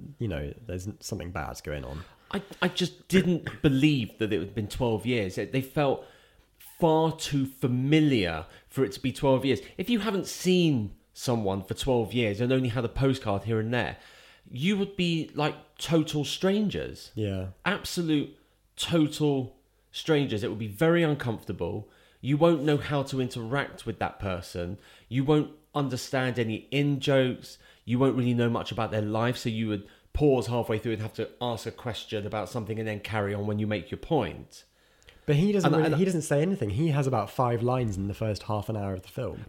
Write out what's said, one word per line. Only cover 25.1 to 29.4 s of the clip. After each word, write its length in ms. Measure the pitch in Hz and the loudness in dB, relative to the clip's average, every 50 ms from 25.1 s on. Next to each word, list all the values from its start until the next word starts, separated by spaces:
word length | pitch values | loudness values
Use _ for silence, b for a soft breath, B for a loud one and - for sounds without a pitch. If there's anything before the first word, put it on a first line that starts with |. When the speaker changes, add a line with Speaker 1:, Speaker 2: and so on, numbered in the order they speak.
| 113 135 135 | -2 0 2
Speaker 2:
won't 260 | 147 151 151 147 - - - _ _ - | 4 4 4 2 0 -6 -18 _ _ -4
understand 640 | 147 139 127 127 123 - - 147 131 127 127 113 123 | -2 -2 -2 -4 -6 -6 -4 -2 -2 0 0 0 0
any 300 | 113 110 110 - - - | -2 -2 -2 -6 -6 -4
in-jokes. 880 | 131 143 143 143 143 131 - 147 139 135 127 127 - - - - - b b b b b b | -2 0 2 2 0 0 2 4 4 4 4 2 0 -4 -10 -16 -20 b b b b b b
You 140 | 110 120 123 | -2 2 4
won't 180 | 135 135 113 | 4 4 4
really 180 | 127 120 123 120 | 4 2 2 4
know 160 | 120 117 117 | 4 2 2
much 200 | 117 101 85 - | 2 0 -2 -4
about 180 | 104 120 113 104 | -4 -4 -2 -2
their 120 | 104 110 | 0 -2
life, 340 | 107 104 107 110 117 123 127 | 0 0 0 0 0 0 -2
so 100 | - | -2